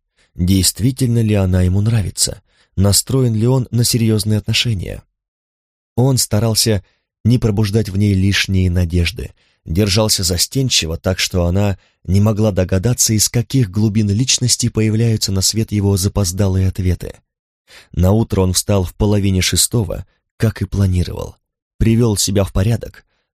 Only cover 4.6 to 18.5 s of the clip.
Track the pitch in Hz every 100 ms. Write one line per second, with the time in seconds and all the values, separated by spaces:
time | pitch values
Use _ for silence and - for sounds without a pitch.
4.6 | 123 101 80 50 - _ _ _ _ _
5.6 | _ _ _ - 131 123 - 104 113 107
6.6 | - 104 - _ _ _ 110 127 117 101
7.6 | 107 110 95 95 104 95 98 95 - 95
8.6 | 92 90 87 87 82 - 65 - _ _
9.6 | - 80 104 95 110 - 90 87 - 135
10.6 | 131 - 80 80 98 90 - 92 87 92
11.6 | 104 95 _ _ - 95 104 104 107 92
12.6 | 90 95 113 127 - 110 - 120 117 135
13.6 | 110 95 110 104 104 101 131 - 123 -
14.6 | 117 110 110 107 117 107 - 95 95 104
15.6 | 110 104 98 98 98 101 98 95 98 95
16.6 | 92 - 90 85 - - _ _ _ _
17.6 | _ - - - 90 107 110 95 92